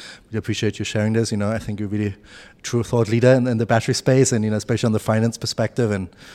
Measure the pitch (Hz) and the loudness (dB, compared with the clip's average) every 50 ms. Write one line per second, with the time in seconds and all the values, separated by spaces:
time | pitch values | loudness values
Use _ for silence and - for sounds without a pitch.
0 | - - - - - - 110 110 - - 104 - 113 104 101 - 104 - - 110 | -20 -20 -20 -20 -18 -10 -8 -8 -4 -4 -4 -2 -2 -2 -2 -4 -8 -4 -2 0
1 | 104 110 110 113 113 - 113 104 101 101 113 110 - - 104 95 107 98 107 104 | 0 2 2 0 0 0 -2 -2 -2 -2 -2 -4 -6 -8 -8 -6 -6 -4 -4 -2
2 | 107 104 98 - - - - - - - - _ - - - 120 110 - 120 120 | -2 -4 -4 -8 -16 -20 -20 -20 -20 -20 -20 _ -12 -4 -4 -4 -2 0 0 0
3 | 113 101 113 120 113 127 131 131 120 127 117 113 117 - 117 113 - - 120 - | 2 2 2 4 6 6 6 6 4 0 0 0 0 2 2 0 2 0 -2 0
4 | - - 131 131 131 - 123 110 107 107 107 107 - - 120 107 - 117 110 104 | 2 2 4 4 4 4 2 0 0 0 -2 -2 -2 -2 -2 0 0 0 0 0
5 | - - 110 110 110 117 - - - - - - 113 104 - - 120 107 104 95 | 0 0 0 2 2 0 -2 -4 -8 -8 -4 -2 -4 -4 0 -2 0 0 0 -2
6 | 92 85 - - - - - | -4 -8 -12 -18 -20 -20 -20